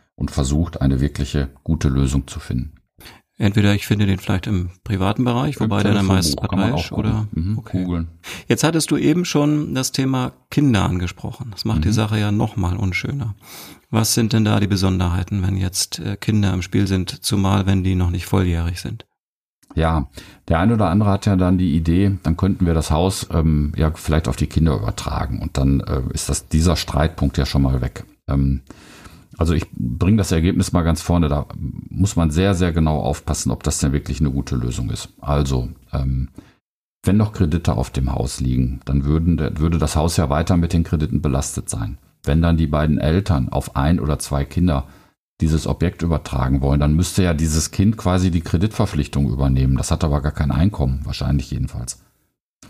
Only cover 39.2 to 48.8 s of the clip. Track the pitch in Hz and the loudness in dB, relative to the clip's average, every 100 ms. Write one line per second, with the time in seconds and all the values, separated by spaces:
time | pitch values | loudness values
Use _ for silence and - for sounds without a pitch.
39.2 | 82 80 73 76 78 82 78 - 76 - | 2 2 0 0 0 2 0 0 0 2
40.2 | 73 73 78 87 85 85 82 85 76 - | 2 2 2 2 2 2 0 0 0 0
41.2 | 73 65 - - - 57 53 67 _ _ | 0 0 -2 -6 -8 -6 -8 -10 _ _
42.2 | - 76 85 82 78 73 78 73 - 85 | 0 2 4 2 2 2 2 2 2 2
43.2 | 101 69 60 - - - 69 87 76 71 | 2 0 0 -4 -4 -2 0 2 0 -4
44.2 | - 71 71 - 90 71 - - _ _ | -2 -4 -2 0 2 0 -4 -12 _ _
45.2 | _ - 80 78 - - 82 - 85 76 | _ -2 2 2 0 0 -2 -2 -2 -2
46.2 | - 67 64 67 69 71 73 78 90 - | -2 -2 0 2 2 2 2 2 2 2
47.2 | 90 78 80 78 - - 98 110 92 92 | 0 2 0 0 -2 0 0 2 0 2
48.2 | 92 85 82 90 104 - | 2 0 0 0 0 0